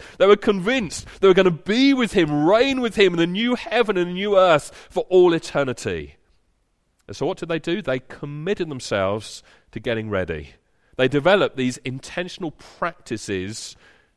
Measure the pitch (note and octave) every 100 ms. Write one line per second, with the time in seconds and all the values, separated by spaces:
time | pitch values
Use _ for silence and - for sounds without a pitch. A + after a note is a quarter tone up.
0 | - - F#3+ G#3 - G3 F3+ C4 E3+ -
1 | - - F#3+ F#3 F#3 D#3+ - A3+ C#4 C4
2 | A3+ G3+ D#3 D3 D#3 G#3+ C#4 C4 A#3 G#3
3 | F#3+ E3+ E3+ F#3 A#3+ B3 - A#3 A3+ F#3+
4 | F3 F3+ G3+ G3 F#3 D3+ - - - F#3
5 | - F#3 F3+ E3 - D3+ C3+ A#2+ A2 E2+
6 | D2 - _ _ _ _ _ _ _ _
7 | - G#2 C#3+ F#3+ E3 E3 - F3 D#3+ C3
8 | - - C#3+ D3 E3 G#3 E3 C3 - G#2
9 | F#2+ G#2+ G#2 - - _ _ A#2 B2 A2+
10 | A2 G2 E2+ D#2 D2 - _ _ _ -
11 | C3 C#3+ D3+ G3+ C3+ C3+ B2+ B2+ C3 C3
12 | - - F3+ - E3+ - - - F3 -
13 | - A2 - F#2+ F#2+ A2 - - _ _
14 | _